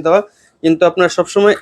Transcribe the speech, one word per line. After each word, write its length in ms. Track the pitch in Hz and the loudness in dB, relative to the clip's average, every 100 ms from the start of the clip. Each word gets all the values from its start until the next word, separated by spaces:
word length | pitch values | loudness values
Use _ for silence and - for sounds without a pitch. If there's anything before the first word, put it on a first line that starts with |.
| 160 | 0
দেওয়া, 160 | 190 202 _ _ _ | 0 -2 _ _ _
কিন্তু 180 | 165 165 175 | -2 2 0
আপনারা 200 | 170 175 - | 0 -2 -2
সবসময় 380 | 170 202 202 - | -4 0 0 0